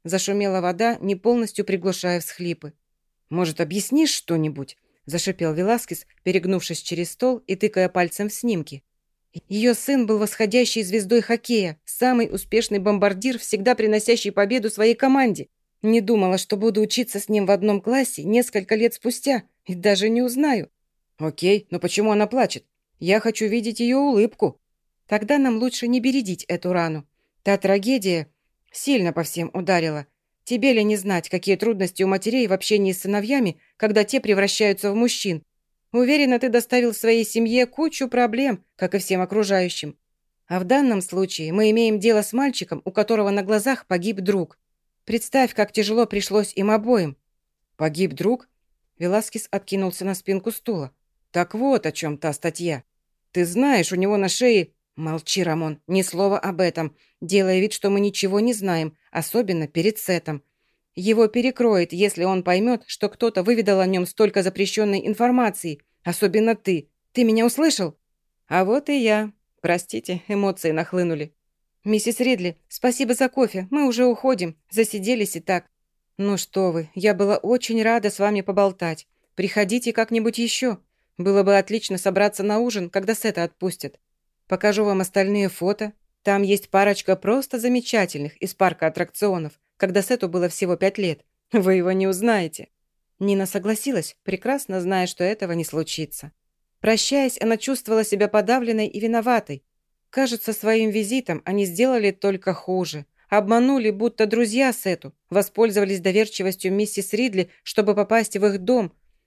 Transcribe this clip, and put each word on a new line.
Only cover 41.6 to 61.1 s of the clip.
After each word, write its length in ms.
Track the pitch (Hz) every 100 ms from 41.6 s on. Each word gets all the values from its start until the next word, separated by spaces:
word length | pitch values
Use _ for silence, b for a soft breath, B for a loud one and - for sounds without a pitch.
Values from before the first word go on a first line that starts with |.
| 214
имеем 300 | 220 226 214
дело 220 | 220 214
с 100 | 208
мальчиком, 500 | 240 277 233 185 151
у 60 | -
которого 400 | 202 214 220 202
на 140 | 202
глазах 420 | 190 214 226 262 -
погиб 300 | 180 190 196
друг. 420 | 185 202 165 _ _ _ _ _
Представь, 500 | - 220 - 269 247
как 160 | - 208
тяжело 340 | - 202 220 233
пришлось 460 | 202 196 202 196 -
им 160 | 202
обоим". 440 | 214 220 233 160 135 _ _ _ _ _ -
"Погиб 380 | 156 151 185
друг?" 340 | 135 185 254 _ _ _ _ _ -
Веласкес 480 | 175 208 220 220 -
откинулся 520 | 202 - 196 190 175
на 120 | 196 185
спинку 340 | - 190 226
стула. 420 | 220 - 185 131 _ _ _ _
"Так 240 | 170 -
вот 320 | 214 269 247 156
о 60 |
чем 260 | - 160 147
та 140 | 160
статья. 500 | 139 170 160 170 139 - _ _ _ _
Ты 140 | 180
знаешь, 480 | 170 180 277 240 160
у 40 | 180
него 200 | 190 208
на 120 | 190
шее..." 440 | - 247 214 160 _ _ -
"Молчи, 420 | 160 160 - 190
Рамон, 380 | 165 156 160 147 -
ни 160 | 185
слова 360 | 185 170 196 196
об 220 | 196 170
этом, 340 | 180 165 156 - _ _
делая 380 | 170 196 190 185
вид, 120 | 190
что 160 | - 202
мы 120 | 196
ничего 380 | 202 196 190 202
не 140 | 233
знаем, 460 | 214 190 165 156 - _
особенно 560 | - 156 226 208 170 151
перед 320 | 165 185 214
Сетом. 440 | - 175 160 147 - _ _ _ _
Его 320 | - 190